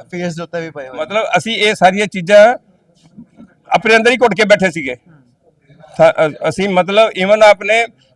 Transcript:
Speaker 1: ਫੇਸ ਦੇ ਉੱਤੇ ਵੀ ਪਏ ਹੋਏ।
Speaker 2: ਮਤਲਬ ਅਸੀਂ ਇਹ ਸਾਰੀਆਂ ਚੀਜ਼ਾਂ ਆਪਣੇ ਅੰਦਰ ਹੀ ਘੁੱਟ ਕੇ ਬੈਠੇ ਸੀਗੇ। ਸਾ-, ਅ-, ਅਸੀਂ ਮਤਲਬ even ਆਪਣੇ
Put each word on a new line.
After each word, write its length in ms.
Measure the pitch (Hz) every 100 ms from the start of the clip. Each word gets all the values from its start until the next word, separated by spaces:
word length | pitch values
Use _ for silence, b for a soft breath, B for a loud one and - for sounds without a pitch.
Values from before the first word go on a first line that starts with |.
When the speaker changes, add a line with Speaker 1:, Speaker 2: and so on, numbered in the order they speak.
| -
Speaker 1:
ਫੇਸ 260 | 180 175 165
ਦੇ 80 |
ਉੱਤੇ 180 | 170 170
ਵੀ 80 | 165
ਪਏ 180 | 147 131
ਹੋਏ। 120 | 139
Speaker 2:
ਮਤਲਬ 240 | 156 208 214 175
ਅਸੀਂ 180 | 220 214
ਇਹ 200 | 214 214
ਸਾਰੀਆਂ 320 | 185 190 208
ਚੀਜ਼ਾਂ 500 | 190 170 208 214 254 _ _ _ _ _ _ - _ - _ -
ਆਪਣੇ 260 | 175 220 220
ਅੰਦਰ 160 | 226
ਹੀ 40 | 247
ਘੁੱਟ 180 | 233
ਕੇ 120 | 190 208
ਬੈਠੇ 260 | 202 185
ਸੀਗੇ। 240 | 165 135 123 _ _ _ _ _ _ _ _ - -
ਸਾ-, 320 | 160 - 160
ਅ-, 200 | 135 160
ਅਸੀਂ 200 | 156 202
ਮਤਲਬ 400 | 185 180 202 220 -
even 180 | 190 214
ਆਪਣੇ 420 | 214 196 202 226 226 _ _